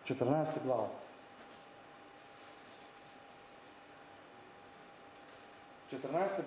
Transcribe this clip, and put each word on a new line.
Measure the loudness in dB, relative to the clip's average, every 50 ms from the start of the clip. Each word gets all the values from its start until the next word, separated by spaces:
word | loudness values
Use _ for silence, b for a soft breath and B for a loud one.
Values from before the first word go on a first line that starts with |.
| 0
четрнаеста | 2 6 6 8 10 10 10 8 6 4 4 6
глава. | 6 6 6 6 4 2 -4 -8 -10 -12 -14 -14 -14 -14 -14 -14 -14 -14 -14 -14 -14 -14 -14 -14 -14 -14 -14 -14 -14 -14 -14 -14 -14 -14 -14 -12 -14 -12 -14 -14 -14 -14 -14 -14 -14 -14 -16 -16 -14 -14 -14 -14 -14 -14 -14 -14 -14 -14 -14 -14 -14 -14 -14 -16 -14 -14 -14 -14 -14 -14 -14 -14 -14 -14 -14 -14 -14 -14 -14 -14 -14 -14 -14 -14 -14 -14 -14 -16 -14 -14 -14 -14 -14 -14 -14 -14 -14 -14 -14 -14 -16 -16 -16 -6 -4
Четрнаеста | -2 0 2 4 6 8 8 8 6 4 2